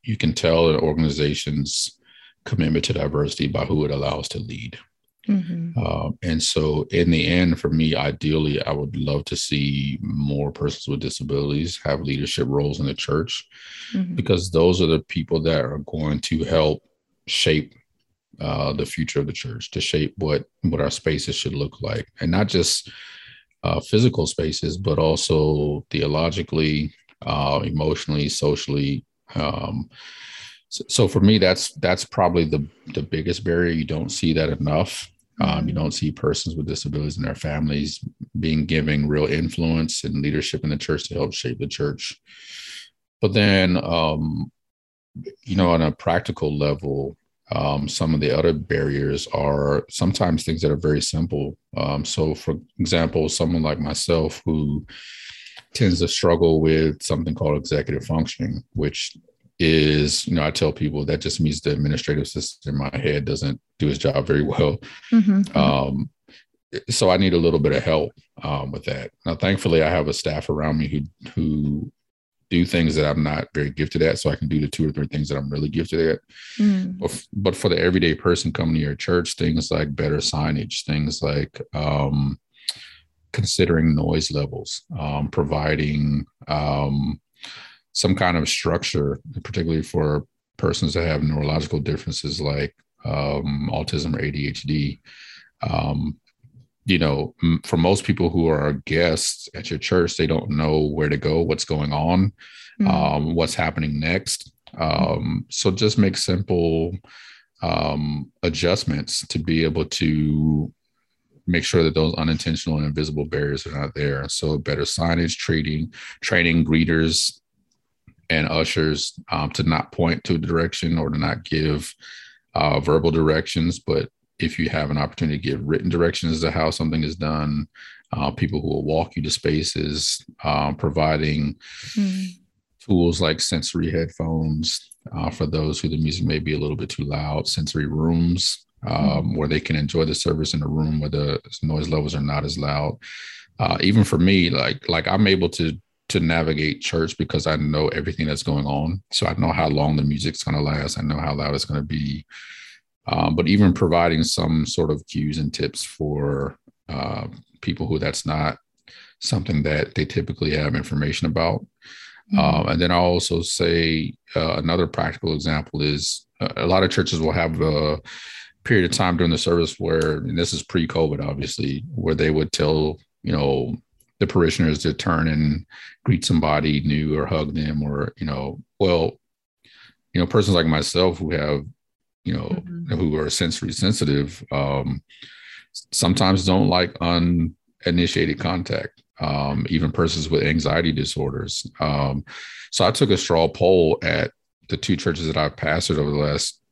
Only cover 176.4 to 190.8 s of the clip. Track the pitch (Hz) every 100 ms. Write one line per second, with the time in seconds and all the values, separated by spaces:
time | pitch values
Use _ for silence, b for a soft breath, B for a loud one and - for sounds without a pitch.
176.4 | 78 76 78 73 76 73 78 76 71 78
177.4 | 73 78 76 76 73 71 73 - - 67
178.4 | 67 - - - 95 87 82 - _ _
179.4 | _ _ _ b b b _ 87 87 113
180.4 | 98 90 80 76 73 87 92 82 78 82
181.4 | 73 73 73 - _ _ _ _ - 78
182.4 | - 180 180 170 160 - 87 76 76 -
183.4 | 85 78 76 78 95 - 76 71 69 -
184.4 | - 69 69 69 65 65 - B B B
185.4 | B B B - - - 85 95 95 95
186.4 | 92 95 98 90 87 - 85 87 87 87
187.4 | 82 - _ _ - 85 85 - 82 73
188.4 | 87 90 - - - _ _ - 78 71
189.4 | 69 71 73 85 78 - 82 82 78 78
190.4 | - 80 76 78